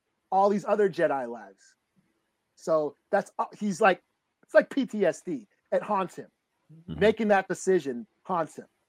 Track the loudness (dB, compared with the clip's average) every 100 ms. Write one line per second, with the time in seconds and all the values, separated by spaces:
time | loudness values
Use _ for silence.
0 | _ _ -4 2 2 2 0 2 2 2
1 | 0 0 -4 -12 -16 -20 _ _ _ _
2 | _ _ _ _ _ _ -2 0 0 -8
3 | -2 -2 -2 -8 -8 -6 -6 2 2 2
4 | _ _ _ _ _ 2 2 -2 -4 0
5 | -2 -2 -8 -10 -10 _ -4 -4 -2 -4
6 | -4 -8 -20 _ _ _ _ -20 -12 0
7 | 2 2 2 2 0 -6 0 0 0 -8
8 | -10 _ -6 -4 -4 -8 -20 _